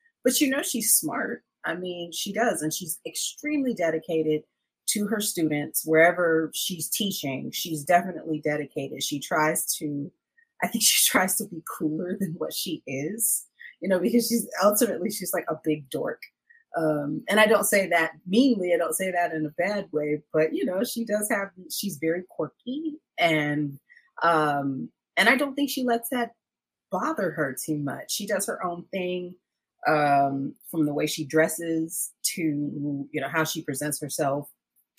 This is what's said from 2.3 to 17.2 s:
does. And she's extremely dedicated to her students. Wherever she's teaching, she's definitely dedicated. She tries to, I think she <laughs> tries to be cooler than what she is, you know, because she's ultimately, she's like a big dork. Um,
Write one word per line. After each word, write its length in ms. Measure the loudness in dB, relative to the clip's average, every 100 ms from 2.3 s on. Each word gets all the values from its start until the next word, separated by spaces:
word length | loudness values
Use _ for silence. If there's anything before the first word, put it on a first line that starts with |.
does. 300 | 0 0 0
And 100 | -2
she's 260 | -4 -8 -10 -10
extremely 680 | -6 -6 -6 -2 0 0
dedicated 680 | 0 0 0 0 0 2 0 -2 _ _ _ -4
to 180 | -2 0
her 120 | -2
students. 600 | -2 0 0 0 -2 -4
Wherever 680 | 2 6 6 6 2 2 0
she's 340 | -2 -6 -4 -4
teaching, 640 | -2 -2 -4 -4 -6 -6
she's 320 | -6 -6 -4
definitely 560 | 4 4 2 -6 -6 -4
dedicated. 600 | -2 -2 -4 -6 -8 -6
She 180 | -4 -4
tries 460 | -2 0 2 0 -2 -4
to, 340 | -4 -4 -6 _ _ _ _ -6
I 60 | -2
think 140 | 2
she 220 | 2 4
<laughs> 60 | 4
tries 260 | 4 2 0
to 80 |
be 180 | -4 -10 -12 -4
cooler 380 | -4 -2 -4 -4
than 160 | -4 -4
what 160 | -4
she 280 | -4 -6 -6 -6
is, 580 | -6 -4 -2 -2 -2 -6 _ -20 -8
you 80 | 0
know, 80 | 2
because 260 | 4 2 2
she's 200 | 0 -2 2
ultimately, 460 | 2 4 2 0 -4
she's 240 | -6 -4
like 100 | -4 -4
a 60 | -6
big 280 | -2 -2 -4
dork. 320 | -6 -4 -6 -12 _ _ -20 _ -2
Um, 460 | 0 0 -2 -4